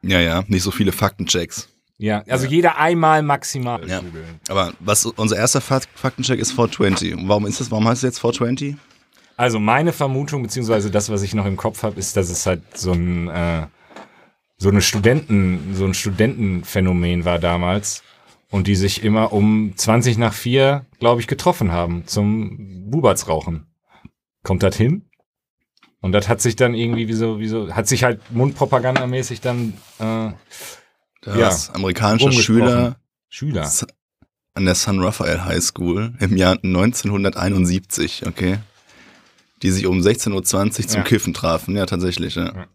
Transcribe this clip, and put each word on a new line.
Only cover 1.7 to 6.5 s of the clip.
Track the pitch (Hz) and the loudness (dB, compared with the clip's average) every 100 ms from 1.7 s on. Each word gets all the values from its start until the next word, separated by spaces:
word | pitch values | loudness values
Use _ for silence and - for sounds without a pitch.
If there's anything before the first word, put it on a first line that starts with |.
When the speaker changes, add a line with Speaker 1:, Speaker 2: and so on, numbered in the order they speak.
| _ _ _ | _ _ _
Speaker 2:
Ja, | 107 104 - | -4 -4 -2
also | 131 131 | -4 2
Speaker 1:
Ja. | |
Speaker 2:
jeder | 160 170 143 | 4 4 4
einmal | 160 170 160 156 | 2 4 4 4
maximal | 151 139 - 139 123 120 92 | 2 -2 -2 -6 -6 -6 -6
Speaker 1:
Ja. | 92 | -8
Speaker 2:
googeln. | 90 80 82 82 - | -8 -14 -16 -16 -4
Speaker 1:
Aber | 98 87 - | -2 -2 -4
was | 92 104 117 | 0 0 0
unser | - 110 101 | -2 0 2
erster | 123 135 | 2 0
Fak-, | - 131 - - | 0 -2 -2 -6
Faktencheck | 131 - 131 127 | -6 -4 -2 -2
ist | - | -2